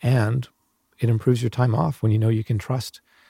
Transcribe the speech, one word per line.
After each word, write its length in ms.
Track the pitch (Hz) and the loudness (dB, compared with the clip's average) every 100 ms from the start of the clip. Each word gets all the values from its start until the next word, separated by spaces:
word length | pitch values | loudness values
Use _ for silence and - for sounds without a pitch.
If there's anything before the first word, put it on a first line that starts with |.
And 460 | 120 127 107 127 123 _ _ _ _ - | 0 2 2 -2 -6 _ _ _ _ -4
it 100 | 117 | 0
improves 340 | 113 131 120 | 2 2 2
your 80 | 120 | 0
time 240 | - 123 113 | 0 0 0
off 260 | 165 - | -2 -2
when 100 | 113 | 0
you 60 | 107 | 2
know 120 | 110 | 2
you 140 | 113 | 0
can 140 | 110 110 | -2 -4
trust 440 | - 127 - - _ _ | -4 -6 -6 -14 _ _